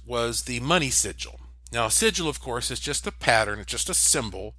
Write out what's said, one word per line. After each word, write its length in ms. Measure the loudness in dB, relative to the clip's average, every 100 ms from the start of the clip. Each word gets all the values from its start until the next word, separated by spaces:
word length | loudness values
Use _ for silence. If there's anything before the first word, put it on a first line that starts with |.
| -6
was 380 | -2 0 -2
the 160 | -4 -2
money 300 | 2 2 2
sigil. 500 | 0 0 -4 -12 -14 -18 -20 -6
Now, 140 | -2 2
a 60 |
sigil, 360 | 4 4 2 -2
of 120 | -4
course, 320 | -4 -4 -4
is 80 | -4
just 260 | -4 -4 -4
a 60 |
pattern. 480 | -2 4 4 4 -2
It's 120 | -4
just 180 | -2 0
a 40 |
symbol. 600 | 4 4 4 0 -6 -10